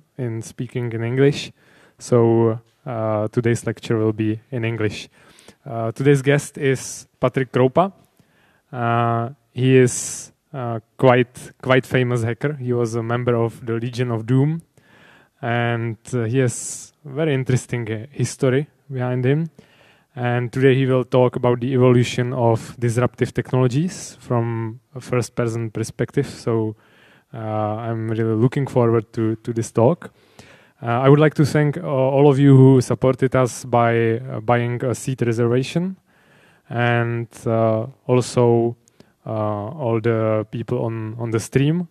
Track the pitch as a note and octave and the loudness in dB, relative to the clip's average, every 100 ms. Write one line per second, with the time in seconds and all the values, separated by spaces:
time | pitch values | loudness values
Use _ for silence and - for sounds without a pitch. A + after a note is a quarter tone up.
0 | _ - B2 A2+ A2+ - B2 B2+ A#2+ A2+ | _ -10 -8 -8 -10 -12 -10 -8 -6 -6
1 | A#2 C3 C#3 C#3+ - - _ _ _ _ | -4 2 2 2 -8 -16 _ _ _ _
2 | - A#2+ A#2 A2+ A2+ A2+ - _ C#3 A#2 | 0 4 4 4 2 0 -10 _ -10 -6
3 | A2 G#2+ A2 - A#2 A#2 - A2 - A#2 | -2 -2 -2 0 0 0 -4 -6 -2 0
4 | A2 G#2+ G#2+ A2 - B2+ A2+ A2+ G#2+ - | 0 0 -2 -4 -6 -6 -4 -2 -4 -4
5 | - _ _ _ - - C3+ A#2 A2+ - | -16 _ _ _ -20 -20 -12 -6 -6 0
6 | C#3 C#3+ C3 C#3+ - - C#3 B2+ - - | 4 4 4 0 0 -4 -2 -2 -6 -16
7 | - - B2+ C3+ B2+ B2 C3 E3 G3 - | -18 -4 -2 -2 -2 2 2 2 0 -2
8 | _ _ _ _ _ _ _ B2+ A#2 A#2 | _ _ _ _ _ _ _ -4 0 0
9 | A#2 A#2 A#2 D3 _ - B2+ C3 B2+ - | 0 -2 -4 -10 _ -2 4 6 6 2
10 | - - - _ _ C#3 A#2+ A2+ - - | -10 -12 -16 _ _ -12 -8 -8 -12 2
11 | C3+ B2 B2 - - - B2+ C3 - C3 | 4 6 2 -4 -20 -6 0 2 2 0
12 | B2 B2 A2+ A#2 D3 D3+ B2 A#2+ A#2 A#2 | 0 -2 -4 -4 -6 -4 -4 -2 -2 -4
13 | A2+ A#2+ B2 A#2 A#2 A2 A#2 A2+ B2 A#2+ | -4 -2 0 0 0 -4 -8 -6 -6 -4
14 | B2+ A2+ A2 C3 D3 E3 - _ _ _ | -4 -4 0 2 2 -2 -10 _ _ _
15 | _ _ _ _ A#2+ A#2+ A#2 A#2 A#2 A2 | _ _ _ _ -4 -2 -2 -2 -6 -8
16 | - B2+ A2 B2+ B2+ - - - - _ | -8 -6 -2 0 0 -2 -10 -14 -18 _
17 | D3 C3+ D#3+ C3+ C3 B2+ - B2 A2 A2 | -12 -4 -2 -2 0 -2 -2 -8 -6 -8
18 | A2 - A#2+ - C3+ B2+ D3+ _ - C3 | -8 -6 -6 -2 0 0 -2 _ -12 -6
19 | B2 B2+ B2+ D3 E3 _ _ _ _ _ | -4 -2 0 0 -2 _ _ _ _ _
20 | _ C3 B2 A#2+ A#2+ C3 C3+ B2+ C3 C3 | _ -6 -2 -2 -2 2 4 4 2 0
21 | B2 C3 B2 - B2 A#2+ A#2+ C3 B2+ B2 | 2 4 4 2 0 0 0 4 6 6
22 | A#2 - B2 C3 A#2 A2+ - - A#2+ A2+ | 2 -2 -4 0 2 0 -4 -6 -2 0
23 | B2 - A#2+ - - B2+ B2+ B2+ F3+ - | -2 -2 -4 -4 -2 0 2 0 -4 -6
24 | - - - A#2+ A#2 A2+ A2+ A#2+ _ B2+ | -16 -14 -4 -2 -2 -4 -8 -10 _ -16
25 | - B2+ A2 - A#2+ A#2 A2+ G#2+ A2 - | -6 -4 -4 -4 -4 -4 -6 -6 -6 -6
26 | B2 - C3+ - - A2+ A2 G#2+ _ _ | -4 -4 -4 -6 -4 -2 -2 -6 _ _
27 | _ _ _ A#2+ A2 A2 G#2+ G#2+ A#2 A2+ | _ _ _ -12 -6 -4 -4 -4 -6 -6
28 | A2 A2 A2+ A2 B2+ D3 C3 C3 A#2 A#2 | -4 -2 0 2 2 0 -2 2 2 2
29 | A2 - A2 A2 - A2+ A2 - A#2 E3+ | 0 -4 -4 -4 -6 -6 -4 2 2 0
30 | - _ _ - - - _ - A#2+ A#2+ | -8 _ _ -20 -20 -20 _ -10 -4 2
31 | C3+ D3 D#3 - C#3+ D#3 D3 D3+ E3 C3+ | 4 6 4 4 2 2 0 -2 -4 -2
32 | C3 C#3 D3 C3+ C#3+ C3+ C3 C3 A#2+ B2 | 2 4 4 6 8 8 8 6 2 0
33 | C3 B2 C3 C3 B2 - B2+ A#2+ A#2 A#2 | 0 0 0 2 0 -4 -2 2 2 2
34 | A2+ A2+ C3 B2 G#2+ A#2+ A#2+ A#2+ C3+ - | 0 -2 -6 -6 0 0 0 -4 -4 -6
35 | - B2+ A#2+ A#2 A#2 B2+ C3 E3+ F#3 F#3 | -6 -4 -2 0 0 0 -2 -4 -6 -8
36 | _ _ _ _ _ _ - A#2+ A#2+ A#2+ | _ _ _ _ _ _ -8 -2 0 0
37 | A#2 A#2 A#2 - A#2 A2+ A2+ A2 A#2+ - | -2 -4 -8 -8 -2 0 2 0 -4 -8
38 | - B2+ A#2 - A#2+ A#2 A#2+ A#2+ _ _ | 0 0 2 2 2 2 0 -4 _ _
39 | _ _ - A2 G#2+ G#2 G#2 D#3+ A#2+ A2+ | _ _ -10 -6 -4 -4 -8 -6 -2 0
40 | A2+ A2+ A2 G#2+ G#2 A#2+ A2+ B2 A#2+ A2+ | 0 0 0 -2 -4 -8 -6 -4 -4 -6
41 | A2 A#2 A#2 A2+ - C3+ C#3+ E3+ F3 | -8 -8 -4 -4 0 0 2 0 -4